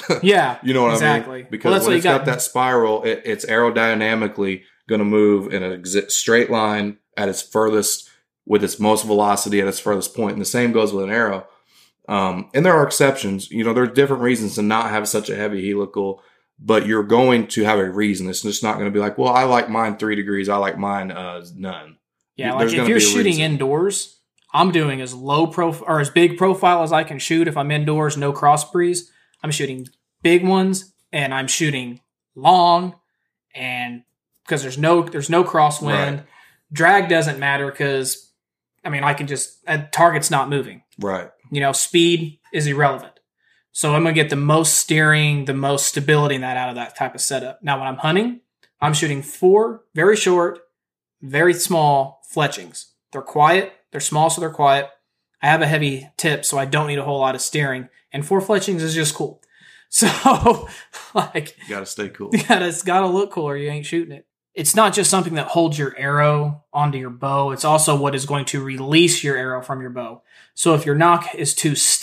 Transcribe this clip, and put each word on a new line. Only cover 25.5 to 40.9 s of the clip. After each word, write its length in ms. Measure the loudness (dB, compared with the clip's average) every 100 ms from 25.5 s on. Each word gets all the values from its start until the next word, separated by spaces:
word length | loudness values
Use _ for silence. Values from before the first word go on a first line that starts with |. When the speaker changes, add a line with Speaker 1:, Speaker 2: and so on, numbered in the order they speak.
| 0 -4 -4 -4
Speaker 2:
or 140 | -2
as 80 | 2
big 300 | 4 4 4
profile 440 | 0 2 2 2
as 100 | 2
I 120 | 0
can 140 | -2 -8
shoot. 280 | -2 0 0
If 120 | 0
I'm 120 | -2
indoors, 460 | 0 0 0 0 -2
no 160 | -4
cross 360 | 0 4 2 2
breeze, 420 | 0 0 -2 -8 _ _ _
I'm 80 | -8
shooting 360 | -4 -6 -8 -14 _ _ _
big 200 | 2 4 4
ones, 480 | 2 2 -2 -6 _ _
and 220 | -4 -4
I'm 120 | -4 -4
shooting 540 | -2 -2 -2 -6 -12 _ _ _
long, 600 | 0 4 6 6 4 0 -10 _ _ _ _ _
and 480 | -12 -8 -6 -8 -10 _ _ _ _ -6
'cause 160 | -6
there's 160 | -4 -2
no, 240 | 2 4
there's 260 | 2 -6 0
no 160 | 2
crosswind. 720 | 2 2 2 2 -2 -2 -2 -6
Speaker 1:
Right. 80 | -12 _ _ _ _
Speaker 2:
Drag 360 | 0 4 4 4
doesn't 280 | 2 2 -2
matter 320 | -2 -2 -4
'cause, 600 | -4 -2 -2 -4 -8 _ _ _ _ _ _
I 40 | -8
mean, 160 | -2
I 80 | -2
can 140 | -2 -4
just, 320 | -6 -8 _ -6
a 120 | -4 -4
target's 380 | 2 4 4 0
not 180 | -2 0
moving. 340 | -2 -4 -12 _